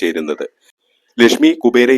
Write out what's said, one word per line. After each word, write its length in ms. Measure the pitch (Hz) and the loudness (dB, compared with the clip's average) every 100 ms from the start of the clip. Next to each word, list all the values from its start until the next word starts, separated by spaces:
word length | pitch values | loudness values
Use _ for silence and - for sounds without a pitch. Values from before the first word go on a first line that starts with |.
ചേരുന്നത്. 420 | 87 82 76 76 - _ _ _ _ _ _ - | -6 -6 -8 -10 -12 _ _ _ _ _ _ 0
ലക്ഷ്മി 280 | 117 123 151 165 | 0 2 0 2
കുബേര 300 | 120 120 123 | 0 2 2